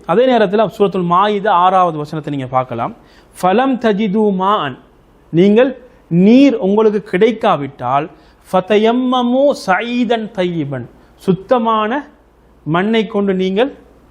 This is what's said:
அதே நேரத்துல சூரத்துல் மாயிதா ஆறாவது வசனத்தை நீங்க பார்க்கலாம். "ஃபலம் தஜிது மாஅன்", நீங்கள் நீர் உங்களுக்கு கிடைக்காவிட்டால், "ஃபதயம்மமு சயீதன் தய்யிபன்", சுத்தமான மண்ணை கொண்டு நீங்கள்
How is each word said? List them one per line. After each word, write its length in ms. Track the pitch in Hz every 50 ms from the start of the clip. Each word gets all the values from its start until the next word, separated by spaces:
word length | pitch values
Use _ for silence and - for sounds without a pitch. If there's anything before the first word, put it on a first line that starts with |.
| -
அதே 200 | - 170 214 254
நேரத்துல 420 | 262 254 226 214 185 196 226 220 175
சூரத்துல் 420 | - - 202 190 175 190 180 175
மாயிதா 400 | 175 180 202 214 208 202 190 214
ஆறாவது 480 | 190 175 180 185 190 185 180 175 160 151
வசனத்தை 380 | 147 151 165 156 147 147 143
நீங்க 140 | 139 131 123
பார்க்கலாம். 460 | 131 131 127 - 120 113 120 160 233 - _ _ _ _ _ _ _ -
"ஃபலம் 360 | - 180 190 226 262 269 262 214
தஜிது 580 | - 226 208 185 226 208 180 220 214 208 196
மாஅன்", 420 | 185 185 196 214 202 156 139 127 - - _ _ _ _ _ _ _ _ _
நீங்கள் 500 | - 165 185 202 208 226 262 277 294 - - - _ _ _ -
நீர் 460 | 165 170 185 208 233 262 285 277 233
உங்களுக்கு 460 | - 190 190 202 214 220 214 202 208
கிடைக்காவிட்டால், 1080 | - - - 180 214 247 220 - - 214 175 143 143 131 - - 127 120 131 143 156 180 - - _ _ _ _ _ -
"ஃபதயம்மமு 1000 | - 185 185 - 214 208 220 220 240 254 254 254 254 254 240 240 247 262 277 294 247 - -
சயீதன் 680 | 190 185 190 220 240 240 240 247 202 233 226 220 196
தய்யிபன்", 540 | - 196 185 180 175 165 147 139 139 127 117 - - - _ _ _
சுத்தமான 920 | _ - - 180 - - - 262 247 226 226 220 214 214 214 240 294 285 - - _ _ _ _ _ _ _ _ _ -
மண்ணை 420 | 151 160 175 190 214 226 226 214 -
கொண்டு 260 | - 202 202 196 190
நீங்கள் 400 | 185 185 190 190 202 254 285 - - - _ _ _ _ _